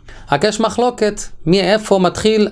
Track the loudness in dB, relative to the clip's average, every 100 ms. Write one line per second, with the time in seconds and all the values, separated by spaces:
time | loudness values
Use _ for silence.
0 | -20 -20 -4 0 0 0 -2 0 -2 0
1 | -2 -2 -10 -6 0 2 2 0 2 2
2 | 2 0 0 2 0